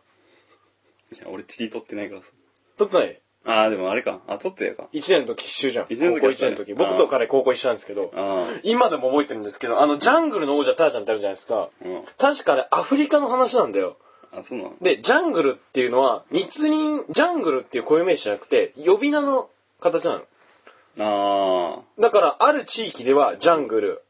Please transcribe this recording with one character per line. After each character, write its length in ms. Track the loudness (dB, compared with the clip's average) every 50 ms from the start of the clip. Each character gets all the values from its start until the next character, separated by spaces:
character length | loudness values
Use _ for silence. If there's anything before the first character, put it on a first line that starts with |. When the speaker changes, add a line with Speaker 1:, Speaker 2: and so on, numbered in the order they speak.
| _ _ _ _ _ _ _ _ _ _ _ _ _ _ _ _ _ _ _ _ _ _ -20
Speaker 1:
い 40 | -20
や、 80 | -18 -16
俺 140 | -14 -14 -16
地 220 | -16 -12 -10 -10
理 60 | -8
取 120 | -8 -10 -12
っ 40 |
て 100 | -12 -10
な 80 | -10 -10
い 40 | -10
か 60 | -12
ら 80 | -16 -20
さ。 60 | _ _ _ _ _ _ _ _ _ _ -2
Speaker 2:
取 100 | 0 2
っ 20 |
て 80 | 2 2
な 60 | 0
い？ 160 | 0 -4 -10 _ _ _ _ _
Speaker 1:
あ 220 | 0 2 4 4
ー、 40 | 4
で 60 | 2
も 140 | 0 -2 -2
あ 40 | -2
れ 80 | -2 -2
か。 180 | -4 -6 -6 -8 -10
あ、 100 | -10 -8
取 160 | -6 -8 -6
っ 20 |
て 140 | -4 -6 -6
た 140 | -6 -8 -12
か。 40 | -12 -8
Speaker 2:
一 180 | -6 0 2
年 120 | 2 2 2
の 40 |
時 160 | 0 -6 -8 -8
必 100 | -8 -6
修 180 | -4 -2 -2
じ 80 | -2 -4
ゃ 40 | -6
ん。 40 | -6
Speaker 1:
一 80 | -4 0
年 140 | 0 0 2
の 20 |
時 60 | 4
Speaker 2:
高 60 | 2 2
校 40 | 2
一 80 | 2 0
年 80 | -2 -2
の 40 |
時。 160 | -2 -6 -6 -2
Speaker 1:
あ 20 |
ー。 20 | 0
Speaker 2:
僕 180 | 0 2 4
と 120 | 4 2 2
彼 180 | 2 0 0
高 160 | 2 2 2 2
校 100 | 2 0
一 60 | 0
緒 100 | 0 -2
な 40 | -2
ん 40 |
で 40 | -4
す 60 | -6
け 80 | -10 -8
ど、 180 | -6 -6 -6 -6
Speaker 1:
あ 40 | -6
ー。 420 | -4 -2 -2 -2 -2 -4 -6 -6 -2
Speaker 2:
今 260 | 0 2 2 2 2
で 80 | 0
も 140 | 0 -2 0
覚 140 | 0 0 0
え 20 |
て 80 | -2 -4
る 60 | -10
ん 20 | -10
で 80 | -10
す 80 | -10 -8
け 80 | -6
ど、 140 | -2 2 2
あ 60 | 4
の、 120 | 2 2 2
ジ 100 | 2 2
ャ 120 | 4 4
ン 80 | 2 0
グ 80 | -2 -2
ル 80 | -2
の 100 | -2 0
王 80 | 0 2
者 100 | 0 2
タ 120 | 2 2
ー 40 | 0 0
ち 40 |
ゃ 40 | -2
ん 20 | -4
っ 20 |
て 60 | -4
あ 40 | -4
る 60 | -2
じ 60 | -4
ゃ 20 | -6
な 40 | -6
い 20 |
で 60 | -8
す 60 | -8 -4
か。 200 | -4 -4 -4 -6 -10 _ -12
Speaker 1:
う 40 | -12
ん。 160 | -10 -10 -12 -14 -2
Speaker 2:
確 280 | 0 2 2 2 0 0
か 80 | 0 0
あ 40 |
れ 100 | 0 0 0
ア 120 | -2 -2 0
フ 140 | 0 0
リ 120 | 0 2 2
カ 120 | 2 2
の 80 | 2 0
話 280 | 0 0 0 2 2
な 100 | 0 0
ん 60 | 0 0
だ 80 | -2
よ。 180 | -4 -4 -6 -10 _ _ _ _ -20 _ -18
Speaker 1:
あ、 100 | -18 -16
そ 120 | -12 -12
う 40 | -12
な 60 | -12
の？ 120 | -12 -10 -4
Speaker 2:
で、 200 | 0 0 0 2
ジ 120 | 2 2 2
ャ 80 | 2
ン 120 | 2 2 0
グ 100 | 0 0
ル 80 | 0
っ 40 | 0
て 260 | -2 _ _ -2 -2
い 60 | 0
う 40 | 2
の 100 | 2 2
は、 240 | 4 4 2 0 -4 _
密 380 | -4 -4 -4 -4 -4 -2 0 0
林、 360 | 0 0 0 -2 -2 -4 -6 -2 0
ジ 100 | 2 2
ャ 100 | 2 0
ン 100 | -2 -2
グ 100 | -2 -2
ル 80 | -2
っ 20 | -4
て 140 | -6 -6 -6
い 40 | -2
う 20 |
固 120 | 2 2
有 80 | 2 2
名 120 | 2 0
詞 80 | 0 -2
じ 60 | -4
ゃ 20 | -4
な 60 | -6
く 100 | -4 0
て、 240 | 0 0 0 0 -4 -4 0
呼 120 | 2 2
び 140 | 2 2 0
名 100 | 0 0
の 300 | 0 0 0 -2 -2 -4 _ _ _ _ _ _
形 260 | -2 -2 0 0 -2
な 60 | -4 -4
の。 80 | -6 -8 -14 _ _ _ _ _ _ _ -20 -20 _ _ _ _ -4
Speaker 1:
あ 840 | -2 -2 0 0 2 2 2 2 2 2 2 0 0 -2 -6 -10 -14 _ _ 0
ー。 40 | 2
Speaker 2:
だ 80 | 4
か 100 | 4 4
ら、 160 | 4 2 2 4
あ 120 | 4 4 4
る 120 | 2 -2
地 240 | -4 -4 -4 -4 -6
域 160 | -8 -4 -2
で 100 | 2 4
は 220 | 4 4 2 0
ジ 140 | 0 2 2
ャ 100 | 2 2
ン 60 | 2
グ 140 | -2 -2 -2
ル、 220 | -2 -2 -4 -6 -4 _